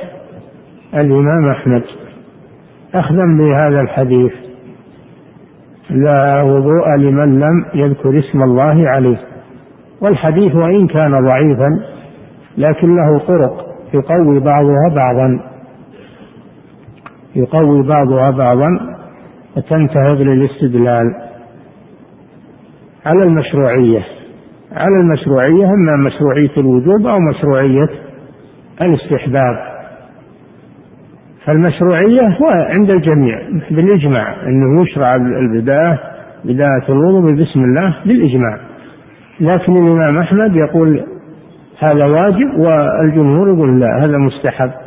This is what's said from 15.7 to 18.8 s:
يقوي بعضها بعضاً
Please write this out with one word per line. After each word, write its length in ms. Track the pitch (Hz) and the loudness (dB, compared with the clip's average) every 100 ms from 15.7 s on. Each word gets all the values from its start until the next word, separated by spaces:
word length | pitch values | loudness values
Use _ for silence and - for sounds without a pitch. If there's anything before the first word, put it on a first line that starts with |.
| - - - - - - - - - - - - - - - - - | -20 -20 -20 -20 -20 -20 -20 -20 -20 -20 -20 -20 -20 -20 -20 -8 -4
يقوي 460 | 127 160 156 143 | -2 0 2 2
بعضها 480 | 131 151 135 131 135 | 2 0 0 0 0
بعضاً 380 | 131 123 123 147 180 | 0 0 2 0 -2